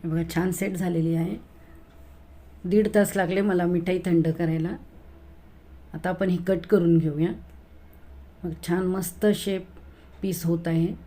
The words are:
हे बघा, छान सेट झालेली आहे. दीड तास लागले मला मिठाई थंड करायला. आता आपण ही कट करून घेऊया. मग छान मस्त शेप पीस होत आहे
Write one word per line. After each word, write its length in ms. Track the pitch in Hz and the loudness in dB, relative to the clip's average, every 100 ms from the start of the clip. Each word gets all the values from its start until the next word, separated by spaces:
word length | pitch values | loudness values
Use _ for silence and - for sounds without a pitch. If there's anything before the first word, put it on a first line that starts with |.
हे 40 | 170 | -2
बघा, 140 | 160 165 | -2 0
छान 160 | - 185 | -2 -2
सेट 220 | 175 196 | -2 -4
झालेली 420 | 180 180 165 165 | -2 -2 0 0
आहे. 220 | 165 170 214 - - - - - - - - - - - - | 0 -2 -6 -12 -20 -20 -20 -20 -20 -20 -20 -20 -20 -20 -12
दीड 240 | 180 208 208 | 0 2 4
तास 220 | 214 202 202 | 4 2 2
लागले 240 | 175 190 | 0 2
मला 260 | 202 180 175 | 2 2 2
मिठाई 320 | 175 175 185 | 0 0 -2
थंड 300 | 180 170 165 | 2 2 2
करायला. 400 | 160 165 160 165 - - - - - - - - - - - - | 0 0 0 -2 -6 -14 -20 -20 -20 -20 -20 -20 -20 -20 -20 -16
आता 140 | 160 180 | -6 -4
आपण 200 | 180 190 | -2 0
ही 80 | 175 185 | 0 0
कट 200 | 180 - | -2 2
करून 320 | 208 170 165 | 4 6 6
घेऊया. 300 | 160 147 165 165 - - - - - - - - - - | 4 0 -2 -2 -14 -20 -20 -20 -20 -20 -20 -20 -20 -12
मग 60 | 175 156 - | -10 -8 -4
छान 180 | 180 185 | -2 0
मस्त 400 | 190 180 - 214 | -2 -6 0 0
शेप 300 | 202 202 190 180 - - - - - | 2 -2 -6 -8 -20 -20 -20 -20 -8
पीस 220 | 190 175 | -6 -2
होत 240 | 165 170 165 | -2 -2 0
आहे 180 | 165 170 - | 0 0 -4